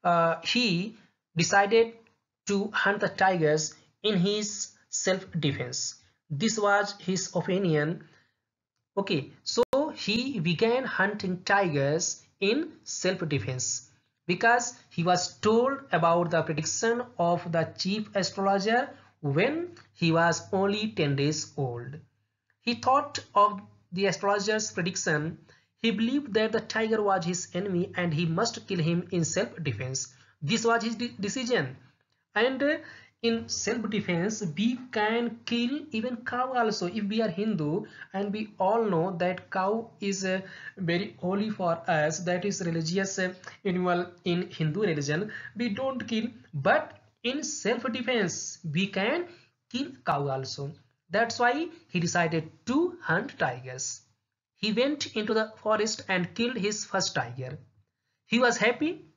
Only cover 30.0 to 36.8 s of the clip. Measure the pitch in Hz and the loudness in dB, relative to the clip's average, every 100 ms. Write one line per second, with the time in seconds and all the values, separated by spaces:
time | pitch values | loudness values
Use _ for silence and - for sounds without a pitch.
30 | - - - _ 147 220 226 226 220 220 | -8 -14 -20 _ -2 2 4 2 0 -4
31 | 240 - 196 262 240 226 131 - - _ | -6 -4 -6 -4 0 0 0 -8 -20 _
32 | _ _ _ 208 247 262 285 311 - - | _ _ _ 2 2 2 0 0 -6 -20
33 | - _ 233 226 - - - 233 202 208 | -20 _ -2 0 -4 -4 -2 -2 -2 -2
34 | 196 170 196 220 196 147 233 254 - 220 | 0 0 0 -2 -4 0 0 0 -4 -2
35 | 208 233 240 233 - 233 240 294 294 220 | 0 0 -2 -6 -4 -2 0 -2 -4 -4
36 | 247 240 - 247 262 254 226 - | -4 -6 -4 -2 0 2 0 0